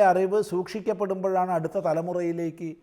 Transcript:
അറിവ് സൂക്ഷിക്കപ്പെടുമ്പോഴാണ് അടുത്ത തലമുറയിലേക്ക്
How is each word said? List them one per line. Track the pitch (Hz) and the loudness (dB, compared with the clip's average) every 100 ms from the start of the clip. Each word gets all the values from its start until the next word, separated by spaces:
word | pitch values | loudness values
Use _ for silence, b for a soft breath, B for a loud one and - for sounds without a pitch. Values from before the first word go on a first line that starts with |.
| 196 | 6
അറിവ് | 180 190 208 208 | 6 4 2 0
സൂക്ഷിക്കപ്പെടുമ്പോഴാണ് | 180 180 220 202 214 202 190 190 185 185 175 | -2 -4 -6 -4 -4 -2 -2 -2 0 0 -2
അടുത്ത | 160 196 170 | -2 -2 0
തലമുറയിലേക്ക് | 156 170 175 175 170 170 160 165 156 | -2 -2 -2 -2 -2 -6 -6 -12 -12